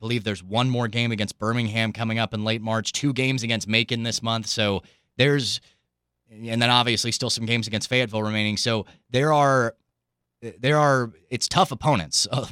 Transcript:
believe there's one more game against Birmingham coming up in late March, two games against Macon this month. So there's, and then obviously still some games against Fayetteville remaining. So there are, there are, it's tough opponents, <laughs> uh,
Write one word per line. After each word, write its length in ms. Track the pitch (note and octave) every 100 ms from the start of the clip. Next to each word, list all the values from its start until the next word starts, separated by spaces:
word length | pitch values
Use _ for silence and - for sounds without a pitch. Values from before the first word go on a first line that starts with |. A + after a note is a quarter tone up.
believe 240 | A2 A#2+
there's 180 | G#2+ F#2
one 280 | F#2 A2+ B2+
more 180 | B2 A#2
game 240 | A#2 A#2+
against 260 | G#2+ G2+ -
Birmingham 540 | G#2+ A#2+ A2+ A2+ A2
coming 260 | G#2+ A2+ A2+
up 160 | A2+
in 100 | A2
late 180 | G#2+ A2+
March, 300 | A2 A2+ G2
two 200 | - C#3+
games 300 | C3 C3 C3
against 240 | A#2 A2+ G2+
Macon 360 | A2+ A#2 A#2
this 200 | A#2 -
month. 240 | A#2 A2+ G#2+
So 360 | - G#2 F#2+ - _ _ -
there's, 440 | C#3 C#3+ G#2+ - - _ _ _ _ _ _
and 300 | G#2+ A2+ A#2
then 100 | A#2+
obviously 400 | B2 A#2+ A2+ A#2+
still 200 | - B2
some 160 | - A2+
games 200 | A#2 G#2+
against 220 | G#2+ -
Fayetteville 340 | B2+ A#2+ A2
remaining. 340 | G#2+ G#2+ G#2+ G#2
So 300 | A#2+ A2+ - - _
there 220 | B2+ D3+
are, 420 | D3 C#3 C3 A#2 - _ _ _ _ _ _
there 380 | A#2 - B2+ D3+
are, 320 | D3 C3 A#2 - _
it's 180 | A#2+ -
tough 240 | D#3+ F#3+
opponents, 560 | A#2+ D3+ B2 D2 - -
<laughs> 40 |
uh, 120 | C3 G2+